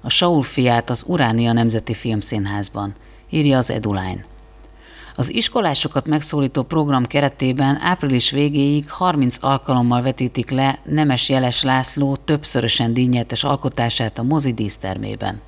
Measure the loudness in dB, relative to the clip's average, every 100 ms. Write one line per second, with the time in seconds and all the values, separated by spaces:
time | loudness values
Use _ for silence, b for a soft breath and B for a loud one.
0 | -2 0 2 2 0 0 2 2 0 -4
1 | -2 0 2 2 2 2 2 0 -4 -6
2 | -4 -2 -2 -4 -4 -4 -6 -6 -8 -10
3 | B B B 0 2 4 2 -2 -2 -2
4 | -4 -8 -12 -20 -20 -20 -20 B B B
5 | B -4 -2 0 -2 0 0 0 -2 -4
6 | -2 -2 0 -2 0 -2 -2 0 2 0
7 | 0 0 0 0 -2 0 0 2 0 0
8 | 2 2 2 2 0 2 2 2 -2 -2
9 | 0 2 2 0 0 0 2 2 4 2
10 | 0 -2 -4 -2 -2 0 0 -2 -2 0
11 | 2 2 2 0 0 0 0 2 0 0
12 | -2 -2 -2 -2 0 0 0 2 2 2
13 | 2 2 0 -2 0 0 -2 -2 -2 0
14 | -2 -2 0 0 0 -2 -2 -2 -2 -6
15 | -6 -6 -6 -8